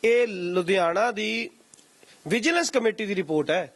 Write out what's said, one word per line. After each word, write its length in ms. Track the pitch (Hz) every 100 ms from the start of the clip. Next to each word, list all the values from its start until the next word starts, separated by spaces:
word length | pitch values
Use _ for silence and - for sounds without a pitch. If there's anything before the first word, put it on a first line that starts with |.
ਇਹ 220 | 226 240 240
ਲੁਧਿਆਣਾ 800 | 190 175 180 170 190 170 175 233
ਦੀ 400 | 208 214 226 - _ _ - _ _ - - -
ਵਿਜੀਲੈਂਸ 420 | 226 247 339 339
ਕਮੇਟੀ 360 | 262 226 220 214
ਦੀ 80 |
ਰਿਪੋਰਟ 360 | 196 156 156 147
ਹੈ 220 | 170 156